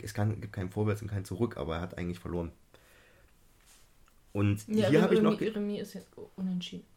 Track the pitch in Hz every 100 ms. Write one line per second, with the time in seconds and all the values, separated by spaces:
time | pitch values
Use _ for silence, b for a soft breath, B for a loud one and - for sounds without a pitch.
0 | - - 104 104 110 - 92 104 107 101
1 | 104 101 92 92 113 - 73 82 90 87
2 | 87 87 82 85 85 - _ b b b
3 | b b b _ _ _ _ - - _
4 | - _ _ 104 101 101 - 214 208 156
5 | 180 220 214 214 214 208 208 208 208 185
6 | - - - - 185 180 - 180 -